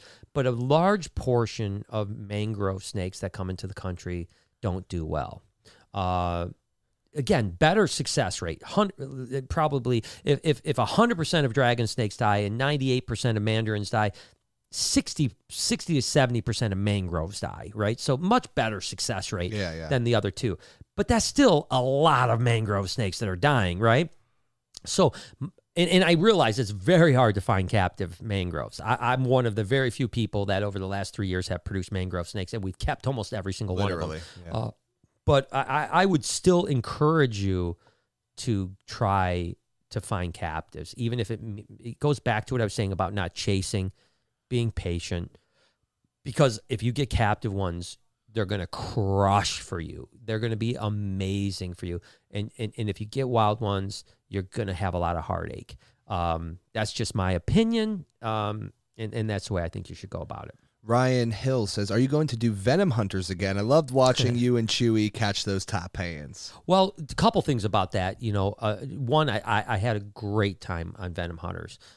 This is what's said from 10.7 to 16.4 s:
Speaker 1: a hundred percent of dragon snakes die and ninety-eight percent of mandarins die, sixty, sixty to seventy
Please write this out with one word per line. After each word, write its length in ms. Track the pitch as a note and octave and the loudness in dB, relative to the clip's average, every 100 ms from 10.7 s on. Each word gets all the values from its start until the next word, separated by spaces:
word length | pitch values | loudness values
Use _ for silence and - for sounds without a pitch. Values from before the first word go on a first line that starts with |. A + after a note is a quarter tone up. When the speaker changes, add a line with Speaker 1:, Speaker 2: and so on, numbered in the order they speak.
| C#3 | 0
Speaker 1:
a 80 | |
hundred 320 | A2+ - A#3 F#3 | 0 4 4 2
percent 300 | D#3 E3+ C3+ | 0 2 2
of 80 | |
dragon 320 | A#2+ B2 A#2+ A2+ | 4 2 2 0
snakes 320 | - G#2+ - | 0 -4 0
die 200 | G#2+ G2+ | 2 2
and 200 | G2+ A2+ | 2 0
ninety-eight 480 | C#3 D3 C3 B2+ - | 0 0 2 0 0
percent 320 | A2+ B2 A2 | -2 0 0
of 40 | |
mandarins 460 | G#2 A2 A2 G#2 G2+ | 2 0 0 -2 0
die, 240 | A2 G#2+ - - _ _ _ _ | 0 0 -2 -16 _ _ _ _
sixty, 640 | - - C#4 - - C3 - - | -6 0 0 0 0 -2 -2 -14
sixty 460 | - - A#3+ - | -6 -2 -2 0
to 80 | D#3+ | 0
seventy 400 | - D3+ B2+ A#2+ | 2 2 4 2